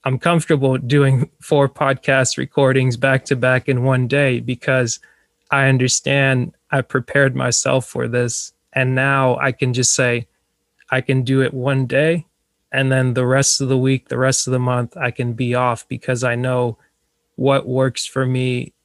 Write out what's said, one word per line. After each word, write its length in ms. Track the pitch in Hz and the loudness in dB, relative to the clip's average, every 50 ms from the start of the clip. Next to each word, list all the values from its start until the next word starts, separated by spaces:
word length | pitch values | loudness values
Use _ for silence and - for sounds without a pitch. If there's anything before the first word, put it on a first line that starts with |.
| - | -4
I'm 140 | 135 131 123 | -4 -4 0
comfortable 600 | - 170 170 170 156 - 165 139 135 135 131 127 | 0 2 2 2 2 0 0 2 2 0 0 0
doing 520 | - 120 143 143 139 135 135 123 - - _ | 0 2 2 4 4 4 4 2 0 -4 _
<laughs> 60 | _ | _
four 280 | - - 156 143 139 135 | -4 0 2 2 2 0
podcast 720 | _ - 147 139 135 131 - - 135 135 127 - - - | _ -2 0 0 0 -2 0 0 2 2 2 0 -2 -6
recordings 580 | 131 - _ - 139 131 131 135 131 131 120 | -8 -4 _ 2 2 4 4 2 2 0 0
back 280 | 120 131 135 131 131 - | 0 0 2 2 0 0
to 100 | - 143 | -2 -2
back 320 | 123 120 127 127 127 - - | 0 2 2 2 0 0 -2
in 160 | 131 123 123 | -2 0 2
one 240 | 135 131 127 127 117 | 2 2 2 0 0
day 320 | 135 143 143 135 127 120 | 0 2 2 2 0 -2
because 580 | 117 120 127 120 - - 131 131 123 117 - - - _ _ _ _ _ _ _ _ _ | -4 -6 -8 -4 -2 0 0 0 0 -2 -4 -8 -12 _ _ _ _ _ _ _ _ _
I 180 | - 139 135 135 | 0 2 4 4
understand 840 | 131 127 127 123 - - - 135 139 139 135 135 131 127 120 - _ _ _ _ | 4 2 2 0 -2 -2 -2 0 0 2 2 2 2 0 -2 -4 _ _ _ _
I 80 | - 135 | -4 -4
prepared 560 | 127 _ - 131 117 - - 143 139 135 123 | -4 _ -4 -4 -4 0 2 2 2 2 2
myself 500 | 131 127 123 117 - - 135 131 131 123 | -2 -2 -2 -2 0 0 0 0 0 -2
for 220 | - - 123 123 117 | -4 -6 -6 -4 -2
this. 440 | 117 123 123 120 - - - - _ _ _ _ | -2 -2 -2 -2 -4 -8 -10 -12 _ _ _ _
And 220 | - 131 131 127 127 | -4 -2 0 0 0
now 400 | 131 135 139 139 135 135 127 123 | 0 2 2 2 2 2 2 0
I 160 | - 139 135 | 0 -2 -4
can 200 | 120 _ 139 127 | -2 _ -4 -2
just 220 | 123 123 123 - - | 0 0 0 0 0
say, 320 | - 131 123 120 120 113 _ _ _ _ _ _ _ _ _ _ _ _ _ | 0 0 0 0 -2 -6 _ _ _ _ _ _ _ _ _ _ _ _ _
I 100 | 131 131 | -4 -2
can 220 | 131 - 131 131 | 0 0 0 0
do 200 | 127 120 135 135 | 0 2 2 2
it 100 | 135 - 139 | 0 0 -2
one 320 | 131 123 139 135 135 131 | -4 -4 -2 0 0 -2
day. 400 | 120 127 135 151 160 170 175 156 _ _ _ _ _ _ _ _ _ | 0 0 0 2 2 0 -2 -4 _ _ _ _ _ _ _ _ _
And 180 | - 135 135 131 | -4 -2 0 2
then 240 | 131 131 127 127 117 | 2 2 2 0 0
the 120 | 127 127 | 0 0
rest 340 | 123 131 135 139 - - - | 2 2 2 2 2 0 -2
of 80 | 139 127 | -2 0
the 100 | 135 131 | 0 0
week, 300 | 127 131 135 127 _ _ | 2 2 0 0 _ _
the 100 | - 120 | -4 -2
rest 280 | 131 131 127 - - | 0 0 0 -2 -2
of 40 | 127 | -2
the 60 | 131 127 | -2 0
month, 380 | 123 127 123 123 120 117 - | 0 0 0 -2 -4 -6 -6
I 140 | 175 143 123 | -6 -6 -4
can 200 | 113 - 127 120 117 | -4 -4 -6 -6 -4
be 200 | 113 131 120 123 | -4 -2 -2 0
off 320 | 123 127 123 117 - - _ | 0 0 -2 -2 -4 -8 _
because 360 | 131 117 - - 127 117 127 | -12 -8 -4 -4 -4 -2 -2
I 100 | 123 120 | -2 -2
know 440 | 120 123 127 127 127 123 120 110 _ _ _ _ _ _ _ _ _ _ _ _ | -2 -2 -2 -2 -2 -2 -2 -4 _ _ _ _ _ _ _ _ _ _ _ _
what 300 | - 127 139 135 135 135 | -2 0 2 2 2 0
works 400 | - 127 131 131 131 123 - - | -2 0 0 0 0 -2 -4 -10
for 200 | - - 135 131 | -6 -4 -4 -2
me 460 | 127 127 127 127 127 123 123 - - _ _ | 0 -2 -2 -2 -2 -2 -4 -6 -10 _ _